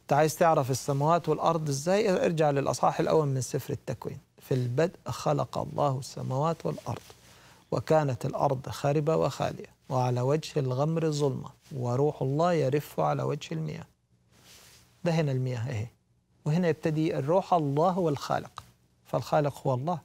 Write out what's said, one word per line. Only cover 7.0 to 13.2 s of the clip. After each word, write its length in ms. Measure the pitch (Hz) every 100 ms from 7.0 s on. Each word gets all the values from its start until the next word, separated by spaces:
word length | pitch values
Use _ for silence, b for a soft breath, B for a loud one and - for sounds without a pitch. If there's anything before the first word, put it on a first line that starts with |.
| - - B B B B B
وكانت 540 | 156 - 156 143 120 139
الأرض 440 | - 143 131 135
خاربة 460 | - 143 147 147 160
وخالية، 540 | 160 - - - - _ -
وعلى 320 | 127 127 123
وجه 380 | 127 156 - 156
الغمر 520 | 131 127 151 165 160
ظلمة، 380 | 147 143 127 - - -
وروح 500 | 139 120 123 147 -
الله 320 | 135 143 175
يرف 460 | 170 135 147 - -
على 240 | 151 143